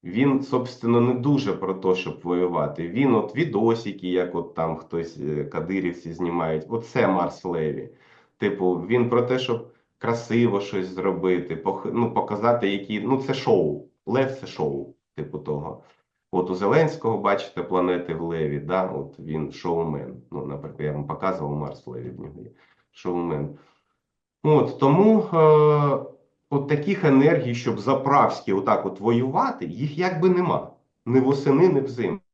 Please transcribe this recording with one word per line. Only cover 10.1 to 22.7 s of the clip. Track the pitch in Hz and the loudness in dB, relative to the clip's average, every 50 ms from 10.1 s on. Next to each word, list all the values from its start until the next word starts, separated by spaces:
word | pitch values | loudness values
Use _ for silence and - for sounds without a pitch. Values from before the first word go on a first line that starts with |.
| 117 - - - 110 120 120 110 101 101 | -2 -2 -2 0 2 4 4 4 2 0
щось | 98 - - 95 92 | -2 -2 -4 -4 -4
зробити, | 92 92 92 92 98 90 82 90 92 90 87 87 - 82 | -4 -6 -2 -2 -2 -2 0 2 2 2 2 0 -6 -8
пох-, | 78 - 95 98 - - - | -4 -4 -4 -4 -4 -6 -4
ну, | - 117 117 113 - | 0 0 0 0 0
показати, | 104 - - 107 98 107 120 120 120 - 98 | -2 -2 -2 -4 0 2 2 2 2 2 0
які, | 98 95 95 - 107 104 | -2 -2 -4 -6 -6 -6
ну, | 98 120 135 131 | -2 0 -2 -2
це | - - - | 0 -4 -4
шоу. | - - - 113 92 82 76 73 73 - _ _ _ _ | -4 2 2 2 4 2 0 -2 -6 -10 _ _ _ _
Лев — | 82 107 135 135 - - - | -4 0 0 0 0 -4 -8
це | - | -12
шоу, | 92 - - 80 73 69 69 - - - _ _ _ _ | -14 -6 -4 -4 -4 -4 -6 -10 -12 -16 _ _ _ _
типу | - 73 73 - 76 | -12 -12 -10 -10 -12
того. | 71 78 76 73 76 73 - - _ _ _ _ _ _ _ _ _ _ | -8 -6 -6 -6 -6 -10 -12 -14 _ _ _ _ _ _ _ _ _ _
От | - 92 92 92 | -2 -2 -2 -2
у | 92 | -4
Зеленського, | 92 104 98 120 156 160 147 - - - 113 104 101 | -2 0 2 4 4 4 2 -2 -4 -4 -4 -2 0
бачите, | 101 101 101 - - - _ - | 0 0 0 0 -4 -8 _ -10
планети | - - 90 90 90 92 90 87 87 85 82 | -6 -2 -2 0 0 0 0 -2 -2 -6 -6
в | 80 | -6
Леві, | 85 82 82 80 78 73 71 71 | -4 -6 -4 -2 -2 -2 -4 -6
да? | 73 76 90 95 95 | -4 -2 -2 -2 -2
От | - - 71 71 - - - | -2 -6 -8 -10 -12 -14 -16
він | 69 78 76 78 76 69 | -10 -8 -6 -6 -6 -6
шоумен. | - - - 90 85 82 82 80 76 69 64 64 64 64 - _ | -10 -8 -6 -4 -2 -2 -2 -4 -4 -6 -8 -12 -14 -18 -18 _
Ну, | - 73 65 | -12 -10 -10
наприклад, | 69 71 71 71 76 - - 73 | -10 -10 -10 -12 -14 -12 -6 -6
я | 76 | -6
вам | 71 73 71 | -4 -6 -6
показував, | - 76 - 92 95 92 - 76 71 73 | -8 -8 -4 -2 -4 -2 -2 -6 -6 -6
Марс | 76 73 67 65 - _ | -6 -6 -8 -10 -14 _
в | - | -14
Леві | - - 62 62 | -14 -12 -12 -12
в | 62 60 | -14 -14
нього | - - - - | -16 -16 -16 -18
є. | - - _ _ _ _ | -20 -20 _ _ _ _